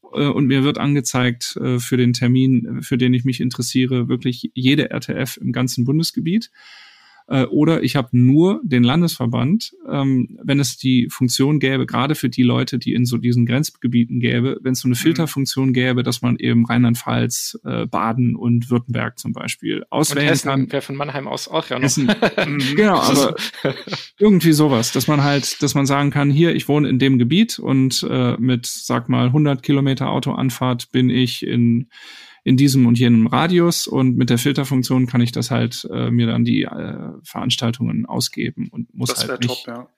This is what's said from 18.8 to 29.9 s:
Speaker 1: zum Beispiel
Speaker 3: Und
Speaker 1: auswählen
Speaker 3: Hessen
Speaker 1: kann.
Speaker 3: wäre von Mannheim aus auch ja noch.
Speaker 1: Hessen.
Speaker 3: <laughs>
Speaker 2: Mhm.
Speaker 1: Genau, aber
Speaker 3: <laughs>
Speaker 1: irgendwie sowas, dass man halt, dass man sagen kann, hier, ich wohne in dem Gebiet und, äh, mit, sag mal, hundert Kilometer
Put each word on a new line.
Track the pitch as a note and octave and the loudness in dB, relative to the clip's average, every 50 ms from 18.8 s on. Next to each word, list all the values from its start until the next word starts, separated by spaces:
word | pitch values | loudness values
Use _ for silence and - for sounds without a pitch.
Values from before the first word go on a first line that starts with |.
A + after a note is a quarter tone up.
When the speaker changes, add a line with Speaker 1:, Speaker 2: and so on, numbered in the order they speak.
| A#2+ - A#2 A2+ A#2 A#2 - - | -2 -4 -6 -4 -4 -6 -8 -10
Speaker 1:
zum | - - - | -10 -10 -8
Beispiel | - - - - _ - G#2+ G2+ - | -8 -8 -10 -10 _ -6 -6 -6 -6
Speaker 3:
Und | - _ | -8 _
Speaker 1:
auswählen | - C#3 D3+ - - C#3+ D3 | -2 -2 -2 0 0 0 0
Speaker 3:
Hessen | D3 D#3+ C3 - | 2 0 0 0
Speaker 1:
kann. | C3+ C#3 C3+ C3+ - | -2 -2 -2 -2 -2
Speaker 3:
wäre | - C#3 | -4 -6
von | - - C3+ | -6 -6 -8
Mannheim | C#3 C#3+ D3 - C#3+ C#3 | -8 -8 -8 -8 -10 -8
aus | - C3 B2+ - - | -8 -8 -8 -8 -6
auch | - D#3+ - | -6 -6 -4
ja | - C3 | -4 -6
noch. | B2 C3+ | -2 -2
Speaker 1:
Hessen. | C#3 - D#3+ C3+ | -2 0 0 0
Speaker 3:
<laughs> | A#3 G3+ - A#3+ F#3+ - - D#3+ | 0 0 0 0 -2 0 -2 -4
Speaker 2:
Mhm. | D3+ C#3+ C#3+ C3 C3+ C#3+ | -2 -2 -4 -4 -2 2
Speaker 1:
Genau, | F3 G#3+ G#3+ F#3 | 2 2 4 4
aber | C3+ - - C3+ C#3+ C3+ - - - - - - - | 2 2 2 2 2 2 0 -2 -4 -10 -10 -10 -6
Speaker 3:
<laughs> | - C#3+ C3 - - - - - - - _ | -4 -4 -4 -6 -10 -12 -12 -12 -12 -18 _
Speaker 1:
irgendwie | _ G3+ G#3+ G3+ F3 D3+ E3 D#3 | _ 4 6 6 6 6 4 4
sowas, | D3 D3+ D3 C3 A2+ A2+ - - | 6 4 4 4 2 0 0 -2
dass | C#3 B2+ - | -2 0 2
man | D3+ C#3+ | 2 2
halt, | C#3 C#3+ C#3+ C#3+ C3+ - - - | 2 2 2 0 -2 -4 -4 -2
dass | D3+ C#3 - | -4 0 0
man | C#3+ C#3 | 0 0
sagen | C3 C#3 C#3 C#3+ C#3+ | 2 2 2 0 0
kann, | - D3 C#3+ C#3+ | 0 0 2 2
hier, | C#3 D3+ E3+ E3 D#3+ | 4 4 4 4 2
ich | - - - | 0 0 0
wohne | C#3+ D3+ D3 | 2 2 2
in | B2+ C3 | 2 2
dem | B2 C3+ C3+ C3+ A#2+ | 2 4 4 4 4
Gebiet | B2 A#2 D3+ F#3+ A3+ A3+ - - | 2 2 4 2 2 2 0 -8
und, | - - C3+ C3+ C3 C3 B2 - - - | -4 0 2 2 2 2 0 -2 -4 -2
äh, | - C3 B2 B2 B2 | -2 0 0 0 0
mit, | - A#2+ B2+ B2+ A#2+ A#2+ | 0 0 0 0 0 -2
sag | - - - - - B2 B2 A#2+ - | -8 -12 -10 -6 -4 -4 -2 0 0
mal, | B2 B2 B2 B2 B2 | 0 2 2 2 2
hundert | D#3 D3+ C#3+ C#3 B2+ - | 2 2 2 0 -2 0
Kilometer | - C#3+ C#3 C#3 C3+ | 0 0 2 2 0